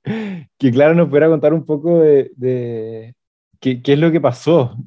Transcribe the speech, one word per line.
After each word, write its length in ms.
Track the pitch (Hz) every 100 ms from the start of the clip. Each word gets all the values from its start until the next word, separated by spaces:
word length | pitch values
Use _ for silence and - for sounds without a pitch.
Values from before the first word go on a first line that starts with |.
| - 220 214 180 139 -
Que 140 | 135
Clara 220 | 120 147
nos 140 | 170 160
pudiera 180 | 143 160
contar 260 | 156 147
un 120 | 160 -
poco 340 | 151 160 170
de, 320 | 156 143 131 -
de 760 | 127 127 120 113 110 113 113 - _ _ _ _
qué, 220 | 131 127
qué 120 | 127
es 60 | 143
lo 120 | 165
que 80 | 165
pasó. 540 | 139 120 - 165 123 120